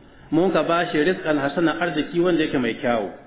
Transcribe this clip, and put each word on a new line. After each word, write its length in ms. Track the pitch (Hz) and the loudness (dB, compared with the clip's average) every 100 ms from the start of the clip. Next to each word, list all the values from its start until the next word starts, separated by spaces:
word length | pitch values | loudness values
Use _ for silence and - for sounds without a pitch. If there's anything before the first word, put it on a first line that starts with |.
| - - - | -20 -18 -2
mun 160 | 156 185 | 2 2
ka 120 | 165 151 | 2 2
bashi 320 | 170 170 151 | 0 0 0
rizqan 400 | 160 185 160 151 | 0 0 0 0
hasana, 400 | 139 180 160 - | 0 0 0 0
arziki 400 | 175 151 143 170 | -2 -2 -2 0
wanda 220 | 175 160 | 2 2
yake 160 | 147 147 | 0 0
mai 160 | 117 | -2
kyawu. 380 | - 123 113 92 - | -2 0 0 -2 -10